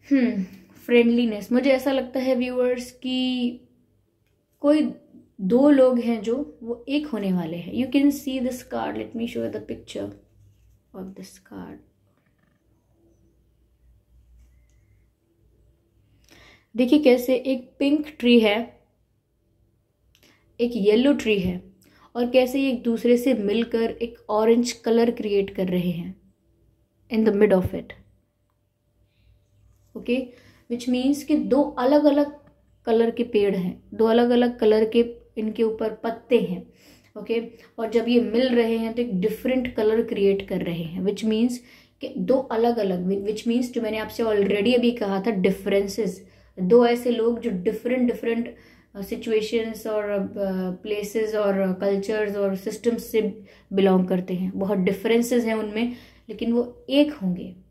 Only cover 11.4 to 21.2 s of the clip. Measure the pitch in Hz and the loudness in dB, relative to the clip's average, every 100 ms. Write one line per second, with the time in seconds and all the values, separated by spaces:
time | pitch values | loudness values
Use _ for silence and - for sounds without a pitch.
11.4 | _ 202 175 - _ _ _ _ _ _ | _ -18 -18 -20 _ _ _ _ _ _
12.4 | _ _ _ _ _ _ _ _ _ _ | _ _ _ _ _ _ _ _ _ _
13.4 | _ _ _ _ _ _ _ _ _ - | _ _ _ _ _ _ _ _ _ -20
14.4 | - _ _ _ _ _ _ _ _ _ | -20 _ _ _ _ _ _ _ _ _
15.4 | _ _ _ _ _ _ _ _ _ - | _ _ _ _ _ _ _ _ _ -20
16.4 | - _ _ 220 254 294 285 247 247 254 | -20 _ _ -2 4 6 6 4 4 0
17.4 | 269 262 - _ 277 302 294 - 240 240 | 0 -4 -6 _ 0 0 -2 -2 6 6
18.4 | 214 214 233 - _ _ _ _ _ _ | 6 0 -4 -14 _ _ _ _ _ _
19.4 | _ _ _ _ _ _ _ _ _ _ | _ _ _ _ _ _ _ _ _ _
20.4 | _ - 240 233 196 220 269 262 | _ -4 -4 0 4 4 4 2